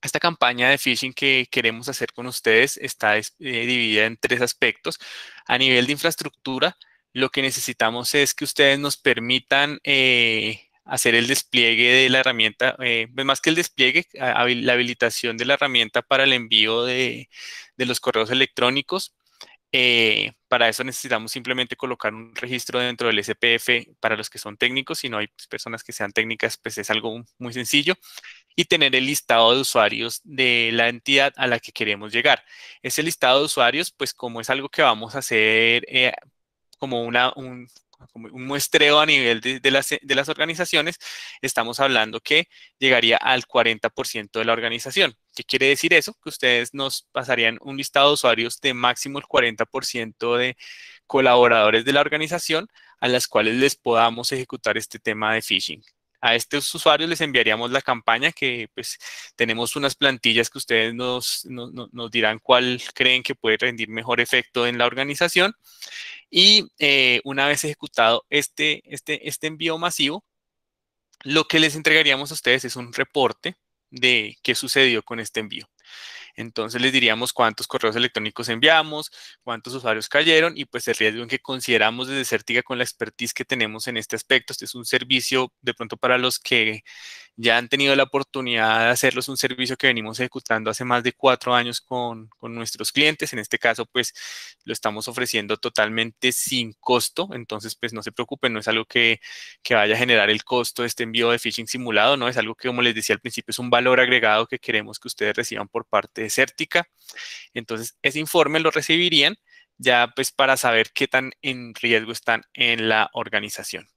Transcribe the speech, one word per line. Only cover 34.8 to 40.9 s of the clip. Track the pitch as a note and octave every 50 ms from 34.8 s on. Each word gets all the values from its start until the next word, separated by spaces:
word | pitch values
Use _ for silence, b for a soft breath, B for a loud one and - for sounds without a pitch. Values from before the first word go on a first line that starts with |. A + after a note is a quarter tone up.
vamos | D#3 C3+ A2+ G#2+ A2 A2 -
a | C#3
hacer, | B2+ - A#2+ A2 A2 A2 A2 A2+ A2+ A#2 A#2 A#2+ - -
eh, | - C3 B2+ B2+ - - _ _ _ _ _ _ _ _ _ _ - _
como | - C3+ B2+ A#2+ A#2
una, | A#2 A#2 A#2+ B2 B2+ - C#3+
un, | C3+ B2+ B2+ B2 B2 B2 _ _ _ _ _ _ B2+ -
como | _ A#2 A2+ A2
un | - B2+ B2+ C3
muestreo | C#3 C#3+ C#3+ - - D#3+ D3 D3 D3 D3+
a | D3+
nivel | D#3 D3+ C#3 C3 A#2 A#2 A2+
de, | A2 B2+ C3 C3
de | A#2+ C#3
las, | C3 C#3 C3+ -
de | D3+ C#3 _ C#3+ C#3
las | C3 C#3 C#3+
organizaciones, | D#3 - D3+ D#3+ E3 D#3+ F3+ - - D#3+ D3 E3